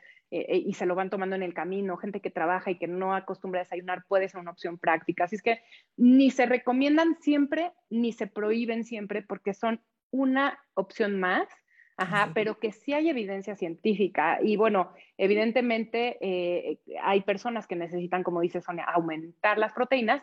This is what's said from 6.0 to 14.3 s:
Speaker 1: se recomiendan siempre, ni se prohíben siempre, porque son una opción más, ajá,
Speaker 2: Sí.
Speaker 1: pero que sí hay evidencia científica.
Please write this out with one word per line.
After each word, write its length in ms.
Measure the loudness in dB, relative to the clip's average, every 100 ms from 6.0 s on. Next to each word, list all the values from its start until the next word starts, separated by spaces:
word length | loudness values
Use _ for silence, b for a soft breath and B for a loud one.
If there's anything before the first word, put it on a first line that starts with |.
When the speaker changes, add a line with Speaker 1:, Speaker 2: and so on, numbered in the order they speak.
| 8 8 6
Speaker 1:
se 140 | 4
recomiendan 720 | 2 2 2 2 4 4 2 0
siempre, 500 | 2 2 2 0 -4 -8 _
ni 240 | -2 0
se 140 | -2 -6
prohíben 580 | -4 -2 0 -2 -4
siempre, 380 | -6 -8 -6 -6
porque 320 | -6 -8 -6
son 260 | -2 -2 -2 _ _ _
una 480 | 0 2 2 0 -2 _
opción 440 | -6 -4 -2 -2 0
más, 300 | 0 0 -2 -8 b b b -6
ajá, 300 | -2 0 0
Speaker 2:
Sí. 40 |
Speaker 1:
pero 240 | 0 -2 -2
que 140 | -6
sí 220 | -6 -4
hay 160 | 0 0
evidencia 440 | 0 -4 -6 -8
científica. 840 | -6 -8 -2 0 2 2 2 2